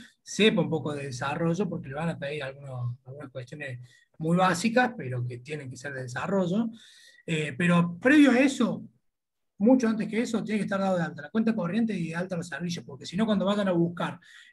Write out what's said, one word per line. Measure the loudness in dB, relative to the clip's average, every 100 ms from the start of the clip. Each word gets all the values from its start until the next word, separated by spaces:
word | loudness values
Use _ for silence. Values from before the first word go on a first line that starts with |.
| -18 _
sepa | -10 4 4 4
un | 0
poco | -2 -4
de | -6 -8
desarrollo, | -6 -6 -2 0 0 -2
porque | -4 -8
le | -6
van | -6
a | -6
pedir | -8 -6
algunos, | -8 -10 -12 -8 -8 -8
algunas | -14 -16 -14
cuestiones | -12 -12 -12 -12 -12 -16 _ _ -6
muy | 0 4
básicas, | 4 2 2 2 2 -2
pero | -8 -6 -6
que | -8
tienen | -10 -12 -12
que | -12
ser | -10
de | -10
desarrollo. | -8 -8 -2 0 0 0 -2 -6 -20 -20 -20 _ -6
Eh, | -4 -4 0
pero | 4 4 4 2
previo | 6 8 8
a | 8
eso, | 4 4 0 0 -10 _ _ _ _ _ _ 2
mucho | 6 6 4
antes | 0 -2
que | -2
eso, | -2 -2
tiene | -2 -2
que | 0
estar | 0
dado | 0 0
de |
alta | -2 -6
la | -6
cuenta | -2 0 0
corriente | -2 0 0 -2
y | -4
de | -4
alta | -6 -6
los | -8
servicios, | -8 -6 -6 -10
porque | -14 -8
si | -2
no, | 0
cuando | 2
vayan | 2 0 2
a |
buscar | 2 0 0 -6 -6 -18 -20 -20